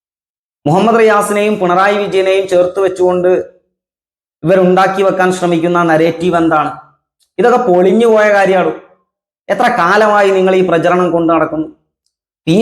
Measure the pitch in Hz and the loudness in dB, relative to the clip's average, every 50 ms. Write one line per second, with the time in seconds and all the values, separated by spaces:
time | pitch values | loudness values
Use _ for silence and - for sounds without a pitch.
0 | _ _ _ _ _ _ _ _ _ _ _ _ - 143 165 190 208 233 226 226 | _ _ _ _ _ _ _ _ _ _ _ _ -2 0 0 2 2 2 2 2
1 | 220 214 208 208 202 202 208 208 208 214 208 - 185 175 175 190 196 208 208 202 | 2 2 2 0 0 -2 -2 -2 -2 -2 -2 -2 -2 -2 0 0 0 0 0 -2
2 | 208 175 180 190 190 190 190 190 190 - 185 180 180 180 - 196 190 180 185 185 | -4 -2 -2 -2 0 0 0 -2 -2 0 0 0 0 0 -2 -2 -2 -2 0 0
3 | 180 180 180 180 180 180 180 - - - - _ _ _ _ _ _ _ _ _ | 0 0 0 0 0 0 0 -2 -4 -8 -14 _ _ _ _ _ _ _ _ _
4 | _ _ _ _ _ _ _ _ 151 165 190 190 180 180 185 185 190 185 190 196 | _ _ _ _ _ _ _ _ -2 0 2 2 2 2 2 2 0 0 0 -2
5 | 196 185 170 185 185 180 180 - 180 175 170 160 165 175 175 175 170 165 160 160 | -2 -2 0 0 -2 -2 -2 -2 -2 -2 -2 -2 -2 0 0 0 0 0 0 0
6 | 165 165 160 - 170 180 170 170 165 165 160 151 143 143 - - - _ _ _ | 0 0 -2 -2 -4 -2 0 0 0 0 0 0 -2 -4 -8 -12 -18 _ _ _
7 | _ _ _ _ _ _ _ 180 214 240 247 226 - 185 180 180 185 190 202 226 | _ _ _ _ _ _ _ 0 0 2 2 0 0 0 0 2 2 2 2 2
8 | 233 226 220 214 214 208 202 196 190 185 190 180 170 156 - - - _ _ _ | 2 2 2 2 2 2 2 2 2 2 0 0 0 -2 -6 -8 -14 _ _ _
9 | _ _ _ _ _ _ _ _ _ - 247 247 240 - - 175 170 175 202 208 | _ _ _ _ _ _ _ _ _ -6 -2 -2 0 0 0 0 0 0 2 2
10 | 220 208 208 208 202 196 190 185 185 185 190 185 185 180 170 165 160 175 180 180 | 2 2 2 2 2 2 2 0 0 2 2 0 0 0 0 0 0 0 0 0
11 | 180 165 165 170 165 165 165 156 156 156 156 156 156 - - _ _ _ _ _ | 0 0 0 0 0 0 0 0 -2 -2 -4 -8 -8 -10 -14 _ _ _ _ _
12 | _ _ _ _ _ _ _ _ _ 160 170 220 | _ _ _ _ _ _ _ _ _ 0 2 2